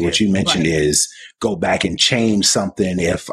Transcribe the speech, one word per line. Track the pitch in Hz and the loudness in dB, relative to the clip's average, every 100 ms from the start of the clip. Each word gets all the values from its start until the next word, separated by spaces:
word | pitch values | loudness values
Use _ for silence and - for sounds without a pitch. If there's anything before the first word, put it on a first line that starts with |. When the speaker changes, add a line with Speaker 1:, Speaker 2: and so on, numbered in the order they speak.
| 87 | 0
Speaker 1:
what | - | 0
you | 104 | 2
mentioned | 95 95 90 80 | 2 0 0 2
Speaker 2:
Right. | |
Speaker 1:
is | 78 76 73 - - - - | 2 2 0 -2 -8 -20 -6
go | 110 90 | -4 -2
back | 98 - | -2 0
and | 90 85 | -2 0
change | - 123 113 104 92 | 0 2 2 2 2
something. | 104 98 - 95 90 | 0 -2 -2 -2 0
If | 85 92 - | 0 -2 -4